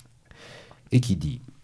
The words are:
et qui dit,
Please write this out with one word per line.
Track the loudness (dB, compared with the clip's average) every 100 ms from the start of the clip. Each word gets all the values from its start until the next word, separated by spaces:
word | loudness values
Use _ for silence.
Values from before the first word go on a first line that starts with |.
| -18 -20 _ -20 -20 -20 -20 -20 2
et | 2
qui | 4 0
dit, | -2 -4 -10 -20